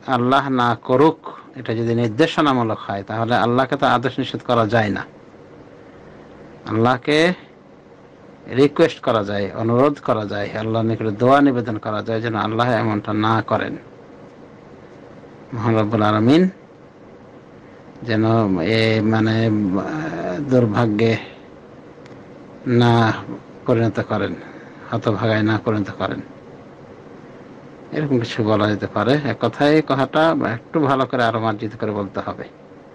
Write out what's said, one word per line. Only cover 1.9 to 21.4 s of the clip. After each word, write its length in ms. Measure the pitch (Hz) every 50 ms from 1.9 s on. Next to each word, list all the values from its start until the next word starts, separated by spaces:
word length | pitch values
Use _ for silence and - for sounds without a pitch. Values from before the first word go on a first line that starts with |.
| 117
নির্দেশনামূলক 840 | 117 120 113 104 117 160 160 - 175 156 147 131 123 117 110 104 - -
হয়, 160 | - 101 101 98
তাহলে 320 | - 107 113 117 113 123
আল্লাহকে 400 | 104 98 120 120 127 131 127 147
তো 100 | 139 143
আদেশ 320 | 127 120 120 117 131 - -
নিষেধ 220 | 127 - - 117
করা 260 | - - 123 117 113
যায় 240 | 101 117 113 110 104
না। 120 | 98 - - - - - - - - - - - - - - - - - - - - - - - - - - - - - - - - - -
আল্লাহকে 520 | - 107 110 113 123 127 123 - - 147 156 165 180 180 - - - - - - - - - - - - - - - - - - - - - - - 107
রিকোয়েস্ট 420 | 123 143 147 - - 165 156 - -
করা 240 | - 135 117 110 101
যায়, 260 | 101 104 101 101 92 80 - 117
অনুরোধ 340 | 113 120 123 135 151 147 -
করা 260 | - - 120 110 104
যায়, 220 | 98 104 101 101 - - 107
আল্লাহর 260 | 110 110 110 113 110
নিকটে 240 | 113 113 107 113 110
দোয়া 300 | 101 104 123 127 139 143
নিবেদন 380 | 143 143 127 123 110 117 110 107
করা 240 | - 113 107 104 104
যায় 180 | 113 113 113
যেন 160 | 113 117 110
আল্লাহ 340 | 104 98 107 110 110 120 123
এমনটা 420 | 120 110 117 110 107 104 - - 107
না 300 | 107 107 110 110 110 110
করেন। 340 | - - 101 98 - - - - - - - - - - - - - - - - - - - - - - - - - - - - - - - - - - - - - -
মহান 220 | 117 107 120 113
রব্বুল 260 | 110 107 104 110 107 107
আলামিন 460 | 107 107 110 110 120 143 170 185 185 - - - - - - - - - - - - - - - - - - - - - - - - - - - - - - -
যেন 220 | 113 113 110 110 113 113 113 110 101 92 87
এ 400 | 80 98 113 113 110 110 110 110 104
মানে, 340 | 110 110 113 110 110 110 113 113
আহ, 960 | 113 107 104 104 92 92 98 92 - 160 156 160 160 165 170 175 185 180 170 143 131
দুর্ভাগ্যে 640 | 131 127 117 107 101 117 120 110 104 104 117 113 110 101 - - - -